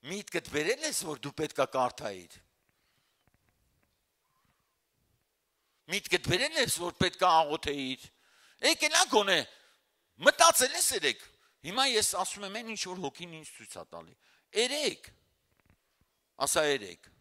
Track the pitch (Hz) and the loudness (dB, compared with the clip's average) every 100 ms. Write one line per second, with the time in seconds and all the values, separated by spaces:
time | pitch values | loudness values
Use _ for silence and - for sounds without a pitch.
0 | - 196 196 170 - 139 151 262 311 240 | -10 -10 -6 -6 -4 -4 -2 -2 -2 -6
1 | 175 147 143 - 151 - 135 131 123 - | -6 -8 -8 -6 -6 0 0 2 0 -2
2 | 110 98 87 - _ _ _ _ _ _ | -10 -10 -14 -20 _ _ _ _ _ _
3 | _ _ _ _ _ _ _ _ _ _ | _ _ _ _ _ _ _ _ _ _
4 | _ _ _ _ _ _ _ _ _ _ | _ _ _ _ _ _ _ _ _ _
5 | _ _ _ _ _ _ _ _ - 190 | _ _ _ _ _ _ _ _ -6 -6
6 | - 180 - 180 277 320 226 - 175 - | 0 -2 2 0 0 0 0 0 -4 -2
7 | 180 - 185 165 156 156 - 143 131 131 | -2 2 6 6 4 0 -4 -6 -6 -8
8 | - _ _ _ _ _ 262 330 302 311 | -12 _ _ _ _ _ 0 2 2 4
9 | 370 233 196 175 123 - _ _ _ _ | 4 2 4 0 0 -10 _ _ _ _
10 | _ _ 175 - 330 - 254 320 - 240 | _ _ 2 6 6 6 2 2 0 0
11 | 147 117 - _ _ _ 147 208 269 233 | 0 -2 -8 _ _ _ -10 0 2 2
12 | 208 196 180 - 202 208 226 220 185 185 | 0 -2 -4 -6 -10 -10 -10 -8 -8 -6
13 | 160 - 170 160 151 - 110 - 82 85 | -8 -8 -16 -16 -18 -20 -18 -16 -16 -16
14 | 82 _ _ _ _ - 247 285 285 160 | -18 _ _ _ _ -2 -2 0 -4 -6
15 | - _ _ _ _ _ _ _ _ _ | -16 _ _ _ _ _ _ _ _ _
16 | _ _ _ - 139 170 151 139 98 85 | _ _ _ -4 0 2 2 0 -4 -16
17 | - _ | -20 _